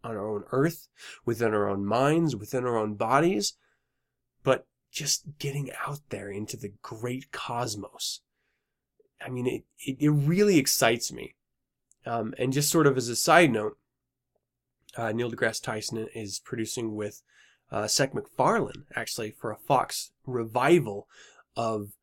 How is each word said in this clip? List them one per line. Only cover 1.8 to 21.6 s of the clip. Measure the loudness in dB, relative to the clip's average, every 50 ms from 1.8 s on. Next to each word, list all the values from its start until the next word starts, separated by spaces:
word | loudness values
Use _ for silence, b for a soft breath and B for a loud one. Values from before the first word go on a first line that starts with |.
| 0
minds, | 0 2 4 4 4 4 4 2 2 0
within | -4 -8 -4 -4 -2 0
our | 0 0
own | 0 0 -2
bodies, | -2 -2 0 2 4 4 6 4 2 2 -2 -2 -6 _ _ _ _ _ _ _ _ _ _ _ _ _ _ _ _ _
but | _ 2 2 2 0 _ _ _ _ _
just | -10 -8 -4 -2 -4 -4 _ -14 -14 _
getting | -6 -4 -4 -4 -6 -6 -8 -8 -8
out | -8 -8 -10 _ _
there | -12 -10 -10 -8
into | -8 -8 -8 -8 -10 -10
the | -12 -12 -14 -14
great | -16 -14 -12 -8 -6 -6 -6 -6 -8 _
cosmos. | -12 -12 -8 -6 -4 -4 -2 -4 -4 -8 -10 -12 _ -8 -8 -8 -8 -10 _ _ _ _ _ _ _ _ _ _ _ _ _ _ _ _ _ _ _ _
I | -12 -10
mean, | -6 -2 -2
it, | -2 -2 -4 -10 _ _ _
it, | -8 -8 -4 0
it | 2 4
really | 4 4 4 4 4 4 6 6 6 4
excites | 4 2 2 2 4 2 2 2 -2 -8
me. | -8 -10 -12 -14 _ _ _ _ _ _ _ _ _ _ _ _ _ _ _
Um, | -6 -4 -4 -4 -4 -4
and | -2 -2 0
just | 0 0 0 4
sort | 4 6 6
of | 6 4 2
as | -2 -2
a | -2
side | -2 4 6 8 8 8 8
note, | 4 2 -2 -4 -8 _ _ _ _ _ _ _ _ _ _ _ _ _ _ _ _ _ _ _ _ _ _ -16 -10
uh, | -6 -4 -2
Neil | -2 -2 -2 -2
deGrasse | -2 0 -2 0 -2 -4
Tyson | -6 -6 -6 -6 -6 -6 -6 -6 -6 -8 -8
is | -10 -10 -8 -10 -10
producing | _ -8 -6 -6 -4 -4 -4 -6 -4 -4 -4
with, | -4 -6 -6 -8 -12 _ b b b b b b b b b
uh, | -4 -4 -2
Seth | 0 2 0 0 0
MacFarlane, | -2 -8 -10 -8 _ 0 2 2 4 2 0 -2 -6 -12 -18 _ -8
actually, | -8 -6 -6 -6 -6 -6 -8
for | -8 -8 -8 -8
a | -8
Fox | -10 -2 0 2 2 2 0 -4 -8 -8 -10 _ _ _
revival | -6 -4 -4 -4 -2 0 2 6 6 6 6 6 2 -6 -8 -10 B B B B B B B B B _
of | -4